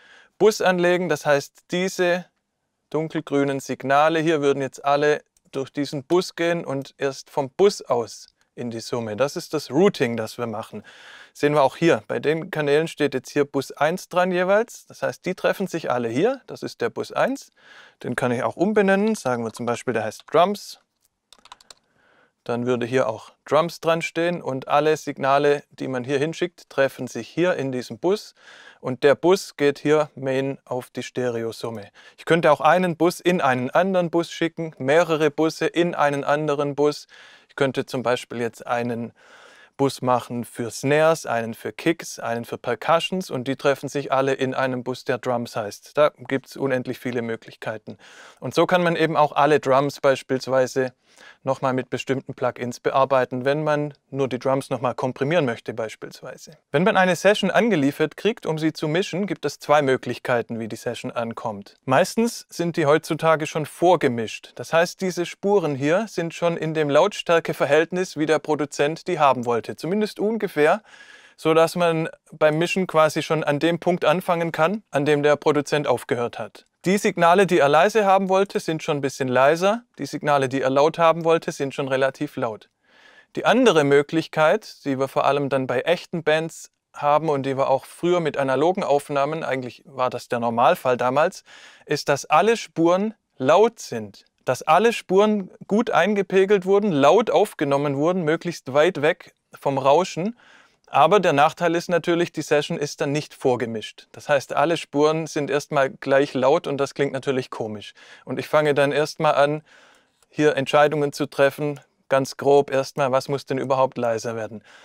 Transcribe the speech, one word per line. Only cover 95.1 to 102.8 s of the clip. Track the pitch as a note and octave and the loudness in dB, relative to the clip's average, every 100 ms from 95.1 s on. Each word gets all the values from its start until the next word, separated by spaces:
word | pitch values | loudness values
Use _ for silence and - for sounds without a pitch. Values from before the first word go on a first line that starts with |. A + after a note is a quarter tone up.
| F#3 G#3+ G#3 F#3 - - | 2 4 2 -4 -14 -2
gut | G3+ B3 | 0 2
eingepegelt | D3+ F#3 G3+ F#3 F#3+ F#3+ G3+ F#3 | 2 2 0 0 2 4 2 2
wurden, | G3 G#3 | 2 2
laut | C#3+ C#3+ G3 G#3+ | 4 6 4 4
aufgenommen | D#3+ G#3+ - C#3+ C#3 D3 C#3 | 2 0 -2 -2 0 0 0
wurden, | D#3+ F#3 | 0 0
möglichst | D3+ E3 F3 - - | 0 -2 -4 -8 -2
weit | C#3 E3+ D3 | 2 2 2
weg | D3+ - - _ _ - | 0 0 -8 _ _ -8
vom | C#3+ C3+ | -4 0
Rauschen. | C3+ D3+ F#3+ D#3 G3+ - _ - _ _ _ | 4 4 2 -4 -6 -8 _ -20 _ _ _
Aber | C3+ D#3+ G#3 | 4 6 6
der | F3 | 4
Nachteil | C#3+ D#3 - F3 E3+ | 4 2 2 -2 -2
ist | - | -2
natürlich, | E3+ F3 E3+ F3 | -2 0 0 -2
die | D#3+ | -4
Session | - D3 - | 0 0 0
ist | E3 | -6